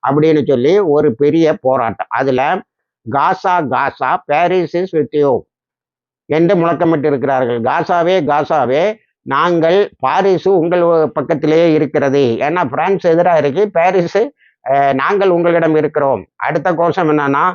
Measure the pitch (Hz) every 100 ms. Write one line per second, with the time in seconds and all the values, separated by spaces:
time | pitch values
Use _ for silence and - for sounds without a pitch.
0 | 120 143 156 156 143 135 131 190 190 147
1 | 151 113 143 160 160 156 131 131 117 -
2 | - 117 135 127 139 185 - _ _ _
3 | - 135 156 185 196 180 147 127 139 -
4 | 131 180 - 147 175 185 165 170 185 165
5 | 147 151 143 120 - _ _ _ _ _
6 | _ _ _ 147 170 196 170 151 165 160
7 | 143 143 127 131 127 120 117 156 156 180
8 | 170 190 147 147 143 160 120 135 190 220
9 | _ _ - 135 170 170 165 185 208 _
10 | 131 160 196 180 185 196 165 175 170 165
11 | 151 156 131 156 151 156 170 156 147 151
12 | 139 139 135 113 139 175 156 135 170 196
13 | 175 165 175 165 143 135 208 170 175 190
14 | 170 196 254 _ _ _ 123 139 139 131
15 | 147 202 196 170 175 165 165 156 151 -
16 | 139 117 92 _ 110 156 - 160 170 147
17 | 165 151 139 139 175